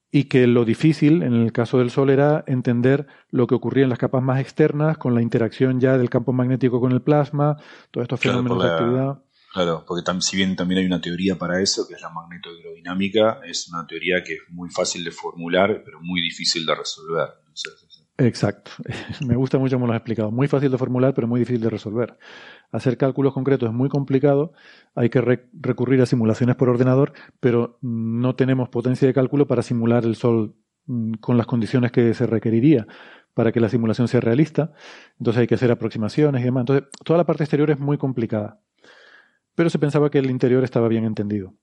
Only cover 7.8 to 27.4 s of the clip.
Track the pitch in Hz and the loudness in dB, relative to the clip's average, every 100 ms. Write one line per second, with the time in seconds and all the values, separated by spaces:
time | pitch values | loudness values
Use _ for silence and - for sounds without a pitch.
7.8 | _ - 120 123 127 127 123 101 87 82 | _ -8 -6 -2 -2 0 0 0 0 0
8.8 | 117 127 135 139 _ _ _ 95 87 80 | 0 0 -2 -6 _ _ _ -4 -2 -2
9.8 | - 87 87 90 - 95 95 92 90 92 | -6 -6 -4 -4 -2 -2 -2 -2 -2 0
10.8 | 92 87 85 87 95 87 87 90 95 113 | 0 -2 -4 -4 -2 -2 -2 -2 -2 -2
11.8 | 92 87 80 82 85 87 - - - - | -8 -12 -14 -14 -14 -18 -18 -18 -20 -16
12.8 | 87 92 98 107 110 - 85 82 - 85 | -10 -6 -2 2 2 0 -8 -12 -8 -10
13.8 | 80 82 85 90 85 80 - 87 87 92 | -10 -6 -2 -2 -4 -12 -14 -16 -8 -4
14.8 | 87 92 82 - 80 87 85 90 101 95 | -4 -4 -8 -10 -12 -10 -2 2 2 0
15.8 | - 78 85 90 85 - 82 85 78 73 | -10 -16 -6 -4 -4 -4 -4 -4 -2 -4
16.8 | 73 - 80 82 69 - _ - - - | -6 -12 -6 -4 -6 -10 _ -16 -16 -18
17.8 | _ _ _ - 120 - 101 - - - | _ _ _ -2 0 0 -4 -4 -14 -16
18.8 | - - - - 127 120 131 139 131 127 | -12 -12 -12 -8 -2 -2 0 0 0 0
19.8 | 120 113 - 110 107 120 143 143 139 127 | 0 -2 -4 -4 -2 -2 0 0 0 0
20.8 | 127 127 131 131 117 120 117 123 113 104 | -2 0 0 0 0 0 0 -2 -2 -4
21.8 | 107 113 113 - - - - - _ 110 | -6 -6 -6 -8 -20 -20 -20 -20 _ -4
22.8 | 131 117 135 131 135 135 131 135 117 117 | -2 0 -2 0 0 0 0 0 0 -2
23.8 | 135 143 135 135 143 139 160 - - - | -2 -2 0 2 4 2 0 -8 -20 -20
24.8 | _ - 117 127 117 123 _ 160 127 117 | _ -2 0 2 2 0 _ -6 -4 -2
25.8 | 123 131 123 127 110 110 123 131 127 120 | 2 2 4 2 2 2 0 2 2 4
26.8 | 127 131 147 - - _ | 4 4 2 -4 -20 _